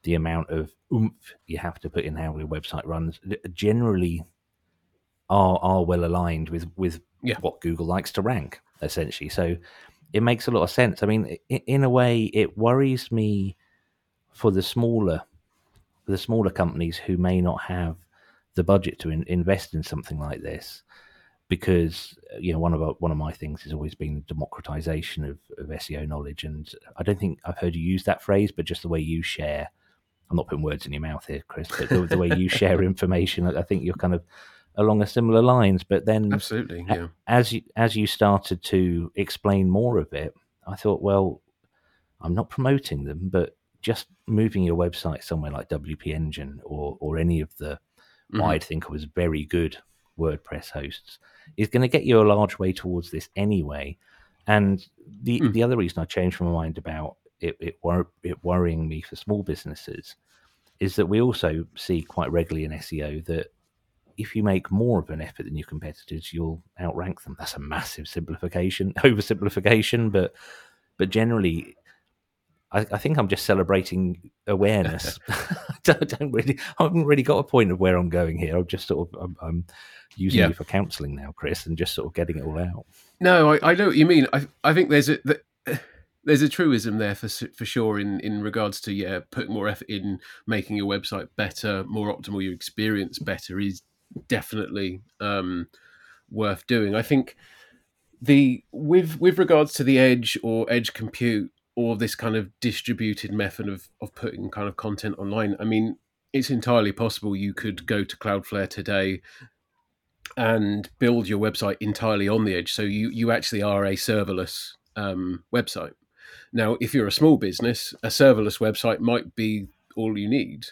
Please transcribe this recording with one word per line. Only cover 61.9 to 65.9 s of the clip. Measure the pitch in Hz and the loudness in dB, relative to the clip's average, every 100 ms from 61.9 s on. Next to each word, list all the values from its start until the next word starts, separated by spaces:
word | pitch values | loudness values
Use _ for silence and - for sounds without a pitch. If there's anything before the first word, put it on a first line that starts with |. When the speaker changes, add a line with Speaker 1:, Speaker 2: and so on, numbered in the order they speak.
| 85 | -4
Speaker 1:
quite | 76 - 69 | -2 -4 0
regularly | 85 80 80 78 | 0 0 -4 -6
in | |
S | 78 - | -8 -8
E | 78 | -8
O | 73 78 | -6 -8
that | 80 82 - _ _ _ _ _ _ - | -6 -6 -6 _ _ _ _ _ _ -12
if | 110 110 | -6 0
you | |
make | 104 92 - | 2 0 0
more | 98 120 101 | 2 4 2
of | 80 | 0
an | 78 | -8
effort | 85 - | -10 -10
than | - 76 | -8 -8
your | - | -8
competitors, | 76 76 | -10 -12